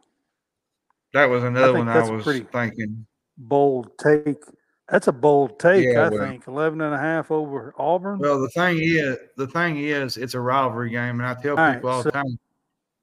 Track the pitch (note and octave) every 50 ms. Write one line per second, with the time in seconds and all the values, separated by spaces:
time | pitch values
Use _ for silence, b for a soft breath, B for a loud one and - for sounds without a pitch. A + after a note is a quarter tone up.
0 | _ _ _ _ _ _ _ _ _ _ _ _ _ _ _ _ _ _ _ _
1 | _ _ - C#3 C#3+ B2+ B2 B2 A#2+ B2 A#2+ B2+ C3 C3 B2+ A#2 A#2 A#2 A#2 A#2
2 | A2+ A2+ A2 A2 G#2 D3+ C#3+ B2+ G#2+ - - B2 A#2+ A2 - A2+ A2 G#2+ A2 A2+
3 | A2 _ _ _ _ _ _ - B2 A2+ C#3+ C#3+ C#3+ C#3+ C3 B2+ A#2 - _ -
4 | - D3 D3+ D3+ D3+ D3+ C#3 - - - _ _ _ _ _ _ _ - - G3
5 | - - D3+ B2 B2 D3 C#3+ C#3+ C#3 B2+ - - - E3+ F#3+ G3 B2+ B2 A#2+ A#2
6 | - E3 - G#2 - - C3 B2 - B2 C3 D3 D#3 D#3+ D#3 D#3+ D#3 D3+ D3 C3+
7 | C#3+ D#3+ E3 D#3+ C#3+ - D#3+ D#3 D3+ C#3+ C#3 C#3 A2 C3+ - - C3+ D3+ F3 F3+
8 | F3+ G3 G3+ G3 E3 D3 C#3+ C3+ C3 B2 - E3+ F3 F3+ E3+ D#3+ D#3 E3 E3 D#3+
9 | D3 C3+ B2 - - _ _ B2+ C3+ B2+ - E3 F3 E3+ D#3 C#3+ D3 D3+ D3 C#3+
10 | C3+ B2 - A2 B2+ A#2+ - B2+ A#2+ B2 C3 C#3 C3+ B2 A2 A#2 B2 A2+ A2+ A#2+
11 | A#2+ B2 A#2+ A#2+ B2 B2+ B2 B2 C3 C#3+ C#3+ D3+ D#3+ D3+ C3 B2 B2 B2+ B2+ B2+
12 | A#2 D3+ - C#3+ C#3 C3 A#2+ - _ _ _ _ _ _ _ _ _ _ _ _